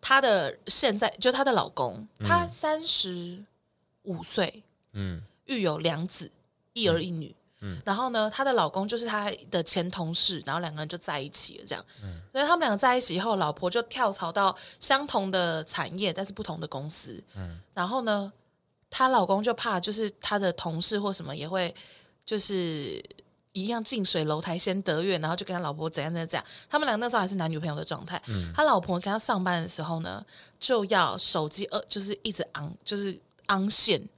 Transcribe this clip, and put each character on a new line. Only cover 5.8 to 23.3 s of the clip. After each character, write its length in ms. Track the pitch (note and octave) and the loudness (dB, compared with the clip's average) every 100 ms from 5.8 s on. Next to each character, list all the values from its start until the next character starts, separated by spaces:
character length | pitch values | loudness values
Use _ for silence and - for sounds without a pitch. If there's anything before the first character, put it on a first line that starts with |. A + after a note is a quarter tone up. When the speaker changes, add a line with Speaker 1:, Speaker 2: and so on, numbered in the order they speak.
| D#3+ C#3+ F3 | 0 -2 -4
Speaker 1:
子， 240 | - E3 _ _ _ _ | -4 -6 _ _ _ _
一 140 | A#3 G#3 | 0 2
儿 140 | E3 | 2
一 80 | F#3 | 0
女。 160 | E3 D3 | -8 -10
Speaker 2:
嗯。 40 | - _ _ | -16 _ _
嗯。 220 | G2+ E3+ | -10 -8
Speaker 1:
然 120 | G#3 G3 | -2 0
后 140 | B3+ | 0
呢， 200 | A#3 G#3+ | 0 0
她 120 | G#3 | 0
的 80 | C4+ | 2
老 160 | A#3+ D#3 | 2 2
公 180 | F#3+ G3+ | 0 -4
就 100 | A3+ | -4
是 80 | |
她 240 | A#3 G#3+ G#3 - - | -2 -2 -2 -6 -2
的 100 | F3+ | 0
前 300 | D#3+ - E3+ | 2 2 2
同 240 | - D#3+ | -2 0
事， 260 | E3 - E3+ B2 | 2 2 2 -4
然 80 | |
后 60 | D3+ | -4
两 120 | E3+ | -4
个 80 | D3+ | -6
人 80 | D#3 | -8
就 80 | E3+ | -6
在 240 | - D3 | -2 -2
一 80 | C#3 | -2
起 280 | - - - | 0 0 -4
了 60 | - | -8
这 80 | |
样。 100 | - - - | -8 -8 -14
Speaker 2:
嗯。 160 | G2+ E2+ - | -12 -12 -6
Speaker 1:
所 100 | C4 | -2
以 40 | |
他 60 | D4 | 2
们 100 | F4 | 4
两 100 | C#4+ | 4
个 80 | G3+ | 4
在 180 | - B3 | 4 4
一 40 | |
起 160 | B3 F3+ | 2 0
以 20 | |
后， 160 | G#3+ | 0
老 180 | G3+ E3 | 2 0
婆 160 | F3 F3+ | 0 0
就 140 | A#3 | 0
跳 300 | A#3 C4 A3+ | -2 0 0
槽 180 | G3 E3+ | 0 -2
到 260 | E3+ G3 - - - | 2 2 0 -14 0
相 260 | - C4+ | 4 4
同 240 | C#4+ A#3 F#3+ | 4 0 2
的 360 | F#3+ F3 D#3+ | 2 2 0
产 340 | D3+ - C#3+ E3+ | -4 -4 -4 -2
业， 140 | G3 | -2
但 120 | E3 | -2
是 80 | G3+ | -6
不 80 | G3 | -8
同 200 | G3+ E3 | -8 -8
的 80 | E3 | -8
公 200 | C3+ D3+ | -6 -4
司。 320 | - - A2 - | -4 -4 -10 -14
Speaker 2:
嗯。 240 | G2 F2+ E2+ - | -10 -10 -10 -12
Speaker 1:
然 140 | - F3+ | -6 -2
后 140 | C4 | 0
呢， 300 | A#3 G3+ G3 - _ _ _ _ _ | 2 0 -2 -12 _ _ _ _ _
她 200 | - C4 | 2 4
老 180 | B3+ G#3 | 6 4
公 160 | G3 | 2
就 100 | G#3+ | 2
怕 280 | A#3 A#3 F#3+ | 0 0 0
就 120 | F3+ | 0
是 160 | G#3+ G#3+ - | -2 -2 -2
她 180 | - G#3 | 0 2
的 140 | G3 | 2
同 280 | E3+ E3+ D#3+ | 0 -4 2
事 200 | F3 G#3 | 2 2
或 120 | G3+ | 0
什 120 | G3 | -4
么 100 | D#3+ | -6
也 140 | D3 D3+ | -8 -4
会 260 | F#3 F3 - - - _ _ | 0 -2 -4 -20 -20 _ _
就 140 | - G#3+ | -4 0
是 640 | - F#3+ F3 D#3 B2+ C#2 - - _ | 2 2 0 -2 -4 -8 -10 -20 _